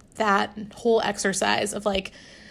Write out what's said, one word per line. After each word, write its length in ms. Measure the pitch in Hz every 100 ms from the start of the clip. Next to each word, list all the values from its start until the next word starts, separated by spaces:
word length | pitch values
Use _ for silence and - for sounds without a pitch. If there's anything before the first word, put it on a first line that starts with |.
| -
that 420 | - 214 196 208 - 208 -
whole 260 | 233 226
exercise 720 | - 202 202 190 202 208 214
of, 100 | 214
like, 280 | 208 196 190 - - - -